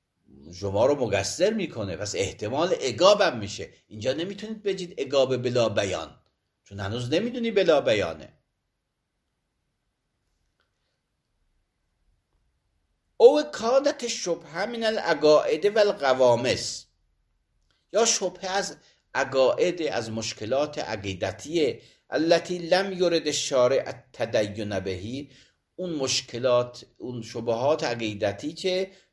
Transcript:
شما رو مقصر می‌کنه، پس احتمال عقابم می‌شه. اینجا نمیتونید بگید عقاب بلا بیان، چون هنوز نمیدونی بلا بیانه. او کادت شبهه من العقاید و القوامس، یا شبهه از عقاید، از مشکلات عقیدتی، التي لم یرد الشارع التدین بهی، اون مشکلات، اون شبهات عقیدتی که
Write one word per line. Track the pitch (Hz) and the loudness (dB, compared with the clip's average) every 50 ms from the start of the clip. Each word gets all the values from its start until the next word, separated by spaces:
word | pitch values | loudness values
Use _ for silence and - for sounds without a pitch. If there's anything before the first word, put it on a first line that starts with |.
| _ _ _ _ _ _ 67 69 71 80 90 | _ _ _ _ _ _ -20 -20 -20 -18 -14
شما | 90 98 98 95 101 120 | -6 -6 -2 0 2 2
رو | 135 147 139 123 | 2 2 2 0
مقصر | 107 95 95 87 - - - 175 214 220 | 0 0 -2 -2 -2 -2 0 0 0 0
می‌کنه، | 220 180 - - 120 101 98 82 | 0 -6 -6 -6 -8 -8 -8 -6
پس | 80 104 101 - | -8 -8 -6 -2
احتمال | 87 98 - - - 107 107 127 147 170 190 175 | -2 -2 -2 -4 -6 -6 -4 -2 0 0 0 0
عقابم | - 123 139 110 107 170 196 - 190 196 165 131 113 | -2 -2 -4 0 4 6 6 6 6 4 0 0 -2
می‌شه. | 101 98 - - 85 - _ _ _ | -8 -8 -8 -10 -12 -14 _ _ _
اینجا | _ 107 107 104 127 135 | _ -14 -6 -4 -4 -2
نمیتونید | 156 175 196 196 - 214 220 220 - - | -4 -4 -8 -8 -12 -10 -12 -12 -8 -6
بگید | 196 185 170 180 170 - - | -6 -4 -4 -6 -10 -8 -8
عقاب | 139 127 143 139 131 127 127 120 117 | -6 -2 2 2 2 2 0 -2 -2
بلا | 123 123 123 113 110 | -2 0 2 0 0
بیان، | 104 104 104 95 90 80 80 76 - _ _ _ _ _ _ _ _ _ _ | 0 -2 -2 -2 -4 -6 -8 -10 -14 _ _ _ _ _ _ _ _ _ _
چون | - 101 98 | -18 -12 -8
هنوز | 98 98 113 123 123 120 147 | -8 -6 -6 -6 -4 -2 -2
نمیدونی | 180 220 240 233 247 233 226 | 0 -2 -2 -4 -4 -4 0
بلا | 196 202 185 165 156 139 | 2 2 4 6 4 4
بیانه. | 127 127 110 104 92 82 80 76 - - _ _ _ _ _ _ _ _ _ _ _ _ _ _ _ _ _ _ _ _ _ _ _ _ _ _ _ _ _ _ _ _ _ _ _ _ _ _ _ _ _ _ _ _ _ _ _ _ _ _ _ _ _ _ _ _ _ _ _ _ _ _ _ _ _ _ _ _ _ _ _ _ _ _ _ _ _ _ _ _ _ _ _ _ _ _ _ _ _ _ _ _ _ _ _ _ _ | 4 2 2 2 2 -2 -4 -8 -14 -20 _ _ _ _ _ _ _ _ _ _ _ _ _ _ _ _ _ _ _ _ _ _ _ _ _ _ _ _ _ _ _ _ _ _ _ _ _ _ _ _ _ _ _ _ _ _ _ _ _ _ _ _ _ _ _ _ _ _ _ _ _ _ _ _ _ _ _ _ _ _ _ _ _ _ _ _ _ _ _ _ _ _ _ _ _ _ _ _ _ _ _ _ _ _ _ _ _
او | - 214 254 294 302 294 | 8 8 8 8 8 0
کادت | 294 - - 220 226 254 269 285 285 - - 247 | -2 -6 -6 -2 2 2 2 2 2 -4 -2 -6
شبهه | 233 - - - 180 165 165 - - 156 170 202 | -8 -6 -6 -4 -4 -4 -6 -6 -12 -6 -6 -6
من | 233 240 226 226 | -4 -4 -2 -2
العقاید | 220 220 196 - 165 160 147 156 151 151 143 - 123 151 156 175 202 208 | -2 -2 0 0 0 0 4 6 6 6 6 6 2 -2 2 0 2 4
و | 220 | 4
القوامس، | 208 202 185 - 139 135 127 127 127 123 120 113 131 123 98 - - - - - - _ _ _ _ _ _ _ _ _ _ _ _ _ _ _ _ _ _ _ _ _ - | 4 4 2 0 2 2 4 6 6 6 6 4 4 0 0 0 -2 -8 -10 -12 -16 _ _ _ _ _ _ _ _ _ _ _ _ _ _ _ _ _ _ _ _ _ 0
یا | 202 233 | 2 2
شبهه | 220 - - 202 180 - - 190 185 | 2 2 0 -2 -4 -6 -6 -8 -4
از | 190 202 180 170 143 - _ _ _ _ _ _ - | -4 -2 -4 -4 -10 -14 _ _ _ _ _ _ -2
عقاید، | 131 139 123 127 135 131 120 - - 156 180 160 175 156 | -2 -2 0 2 4 4 4 4 2 2 0 0 -2 -4
از | 139 95 117 113 110 | -4 -4 -4 -4 -4
مشکلات | 107 110 107 - - - 110 107 127 139 147 147 147 151 | -6 -6 -6 -6 -8 -8 -4 -2 0 0 -2 -2 -4 -8
عقیدتی، | - 80 113 104 95 98 95 87 104 95 95 - - 147 165 170 151 120 - - - - _ _ _ - | -6 -6 -6 -6 -6 -6 -6 -4 -4 -6 -6 -8 -12 -4 -2 0 0 0 -2 -6 -14 -20 _ _ _ -6
التي | - 143 160 165 170 170 170 - 180 180 | -2 -2 2 4 4 2 2 -2 -8 -6
لم | 165 160 180 185 196 202 190 | 0 0 2 2 2 0 -2
یرد | 175 180 170 165 160 - | 0 0 2 2 2 0
الشارع | 151 143 - - - 143 127 123 127 135 - - | 0 -4 -4 -4 0 2 4 4 4 4 2 0
التدین | - 113 - - _ _ - 120 110 117 113 107 104 98 110 104 101 101 95 | -4 -10 -12 -14 _ _ -6 -6 0 0 0 0 0 -4 -6 -6 -4 -4 -4
بهی، | 92 98 92 90 92 113 127 139 143 - - - - _ _ _ _ _ _ | -4 -4 -6 -6 -8 -10 -10 -10 -12 -14 -18 -20 -20 _ _ _ _ _ _
اون | - 185 180 165 | -10 -8 -6 -4
مشکلات، | 147 135 127 - - - - - 117 127 127 123 123 123 123 - - - _ _ - | -4 -2 -2 -2 -2 -4 -6 -10 -2 0 4 4 4 2 0 -6 -18 -20 _ _ -14
اون | - 127 123 117 113 | -12 -10 -10 -10 -10
شبهات | - - 117 113 120 113 117 127 143 160 156 165 | -10 -10 -8 -2 -2 -2 0 2 0 2 2 0
عقیدتی | 131 120 117 113 107 107 98 107 101 98 - - 151 170 | -2 -2 -2 -4 -4 -4 -2 -2 -2 -2 -2 -8 -10 -10
که | - - 185 180 185 190 190 - _ _ _ | -4 -4 -2 -2 -2 -4 -6 -8 _ _ _